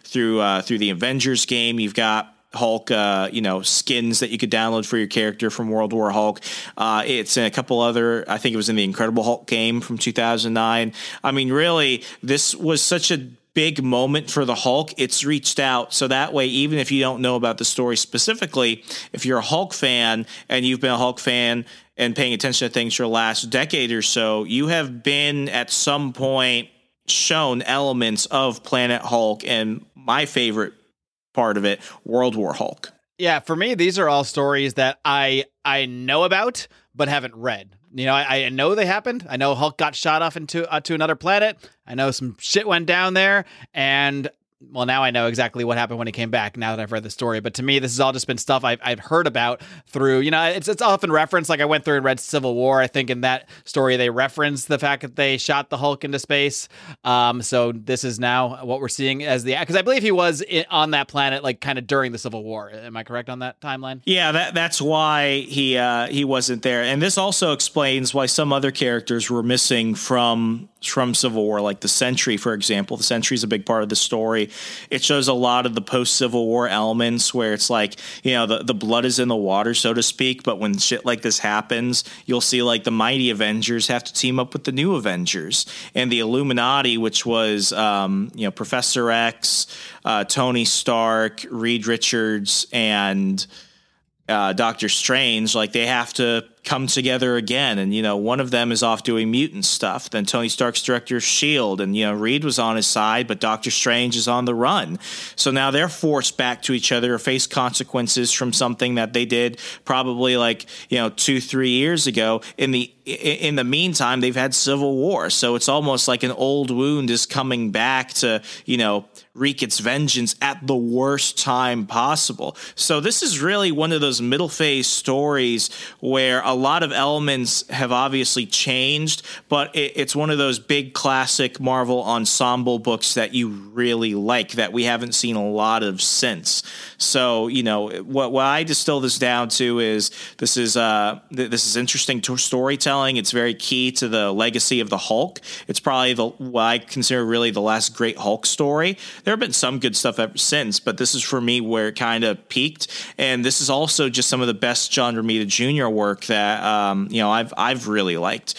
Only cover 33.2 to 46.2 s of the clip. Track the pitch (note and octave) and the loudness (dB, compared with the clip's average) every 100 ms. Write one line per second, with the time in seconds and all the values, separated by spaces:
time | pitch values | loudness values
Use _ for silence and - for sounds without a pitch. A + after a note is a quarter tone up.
33.2 | F3 D3+ - E3 A3+ G#3 F3 F3+ D#3 C#3+ | 0 0 -2 -2 0 2 2 2 2 2
34.2 | B2+ C#3+ C#3 C#3 C#3 C3+ C3 C3+ D3+ C#3 | 0 0 2 2 0 2 0 2 0 2
35.2 | C#3 C3+ C3+ _ C#3+ C#3 C3 B2 B2+ D3+ | 2 0 -2 _ -2 0 -2 -4 0 2
36.2 | F3+ F#3+ A#3+ A#3+ - _ _ - C#3+ C#3+ | 4 2 0 -4 -12 _ _ -4 0 0
37.2 | B2+ A2+ B2 G#2 G2 _ _ C3 C3+ C#3 | -4 -6 -4 -4 -8 _ _ -4 2 2
38.2 | C#3 C3+ B2+ C3 D3+ G#3 F3+ G3+ A#3+ A#3+ | 2 0 0 0 2 2 2 0 -2 -6
39.2 | E3 B2+ C#3 C3 D3+ D3 D3+ - D#3+ D#3 | -6 0 0 2 0 0 -2 0 0 2
40.2 | E3 E3 D3+ E3+ E3 D#3 D3 D#3+ D#3 D#3 | 0 -4 -6 -6 -2 -4 -2 -2 0 0
41.2 | E3 G3+ G#3+ - - _ - B2 C3+ - | 2 2 2 -2 -16 _ -10 -2 -2 -2
42.2 | B2+ G2+ - G3+ G#3+ E3+ E3+ F3 F#3 F#3 | -8 -8 -2 0 2 0 2 2 2 4
43.2 | G3 G3+ - - - C#3+ C#3 C#3 C#3 C#3 | 4 4 0 -12 -10 -2 2 2 2 0
44.2 | C#3 - _ _ - B2+ B2 C3+ C3 A#2+ | -6 -10 _ _ -12 -4 0 2 2 2
45.2 | A#2 A#2 A#2 A#2+ A#2+ A#2+ A2+ A#2 A#2 A#2 | 2 0 -2 -2 -2 0 -2 -4 -6 -6